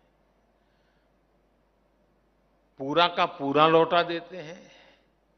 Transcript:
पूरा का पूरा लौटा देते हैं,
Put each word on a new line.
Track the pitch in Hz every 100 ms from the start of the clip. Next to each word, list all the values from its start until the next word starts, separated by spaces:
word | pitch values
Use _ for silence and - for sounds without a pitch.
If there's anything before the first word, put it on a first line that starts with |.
| _ _ _ _ _ _ _ _ _ _ _ _ _ _ _ _ _ _ _ _ _ _ _ _ _ _ _ -
पूरा | 139 151 175
का | 175 175
पूरा | - 139 139 160
लौटा | 165 160 175
देते | 170 165 - 180
हैं, | 151 175 - - - _ _ _ _